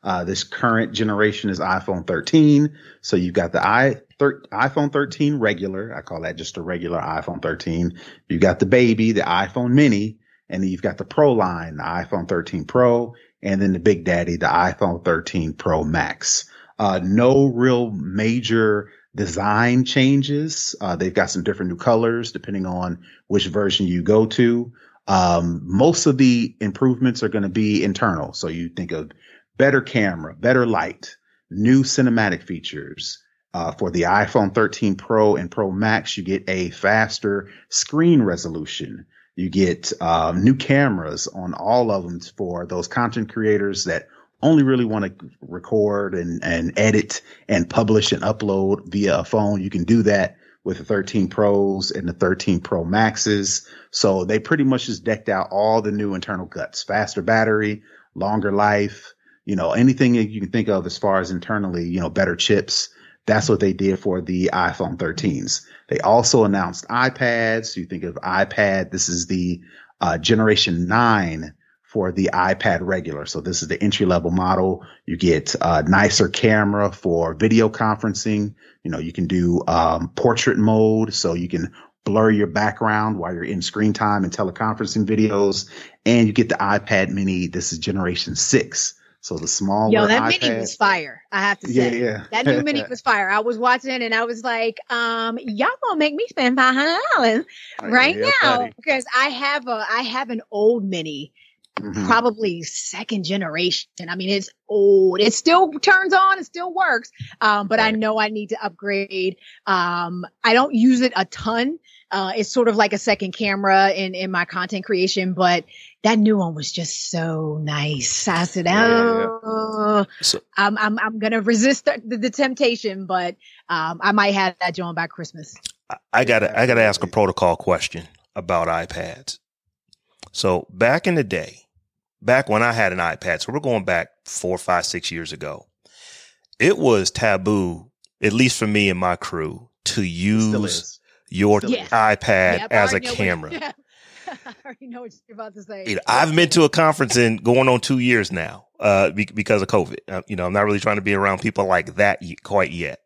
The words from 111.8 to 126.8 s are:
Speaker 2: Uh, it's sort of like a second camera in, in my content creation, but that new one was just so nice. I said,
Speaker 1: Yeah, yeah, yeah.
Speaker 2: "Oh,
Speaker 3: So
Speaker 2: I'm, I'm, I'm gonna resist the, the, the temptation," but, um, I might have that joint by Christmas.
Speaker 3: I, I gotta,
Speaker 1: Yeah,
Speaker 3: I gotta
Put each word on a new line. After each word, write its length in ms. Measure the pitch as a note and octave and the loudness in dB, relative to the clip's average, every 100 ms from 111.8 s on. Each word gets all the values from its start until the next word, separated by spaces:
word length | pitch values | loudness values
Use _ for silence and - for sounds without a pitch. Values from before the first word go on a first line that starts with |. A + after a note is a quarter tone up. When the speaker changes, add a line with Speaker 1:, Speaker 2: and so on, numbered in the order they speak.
| _ _ _ | _ _ _
Speaker 2:
Uh, 220 | F#3+ F#3+ A3 | -6 -4 -4
it's 140 | G#3 | -4
sort 180 | B3+ A#3 | 0 0
of 100 | G#3 | 2
like 160 | G#3 | 2
a 40 | G3+ | 0
second 360 | - G3+ F#3+ | 0 -2 -2
camera 580 | - G#3 G3 G3 F#3+ G3 | -4 -4 0 4 4 4
in, 240 | F#3+ F#3+ F#3 | 2 -4 -6
in 160 | G3 | -4
my 140 | F#3 F3 | -4 -4
content 400 | F3+ F#3 G3+ F#3 | -4 -6 -6 -2
creation, 480 | G3 F#3 G3 F#3 | 0 0 0 -4
but 320 | F3+ F#3 F3 - - - _ | 0 2 2 -2 -20 -20 _
that 140 | G#3+ A3 | 0 4
new 200 | G#3 G#3 | 4 2
one 180 | F3 D#3 | 0 -4
was 160 | D3 | -8
just 400 | - E3 - - | -8 -8 -8 -6
so 480 | E3+ E3 D#3+ D#3 D3+ | -4 -4 -4 -4 -4
nice. 640 | D3+ D3 D3+ D3 A#2+ - - | -4 -4 -4 -4 -4 -2 0
I 180 | E3+ F3 | 0 -2
said, 200 | F#3 E3+ | -2 0
Speaker 1:
Yeah, 220 | G3 A3+ | 4 4
yeah, 160 | A#3 A#3 A3+ | 4 2 0
yeah. 80 | A3+ A3+ | -2 -6
Speaker 2:
"Oh, 640 | A3 A3 A3 A3 G#3+ G#3 G3 - | -6 -6 -4 -2 2 2 0 -4
Speaker 3:
So 180 | - - _ - | -4 -4 _ -2
Speaker 2:
I'm, 220 | G3+ G#3+ | 0 0
I'm, 180 | G#3+ G#3+ | -2 -2
I'm 220 | G#3+ A3 | -4 -4
gonna 220 | G#3+ A3+ | -2 0
resist 440 | G#3 A3+ B3 C#4 - | 0 2 2 2 0
the, 160 | C#4 | -4
the, 140 | A3 A#3 | -6 -4
the 120 | A#3+ | -4
temptation," 760 | - C4+ B3+ C4 A#3 A3 F#3+ F#3+ | -2 -4 0 0 0 -6 -8 -4
but, 300 | G#3+ G3+ - _ - _ | -2 -2 -8 _ -20 _
um, 300 | E3+ D#3+ E3+ | -4 -4 -2
I 120 | G3 | 0
might 200 | G#3 G3+ | 2 2
have 220 | G3 F#3+ F3+ | 2 0 -2
that 120 | F3 | -6
joint 220 | E3+ F3 E3+ | -4 -8 -6
by 100 | E3 | -8
Christmas. 460 | - D#3+ E3 D3+ - - - _ | -8 -16 -16 -20 -18 -18 -18 _
Speaker 3:
I, 60 | - _ | -16 _
I 120 | A2+ B2 | 0 4
gotta, 220 | A2+ G#2 | 2 2
Speaker 1:
Yeah, 120 | - | 2
Speaker 3:
I 40 | B2+ | 2
gotta 160 | A#2 | 6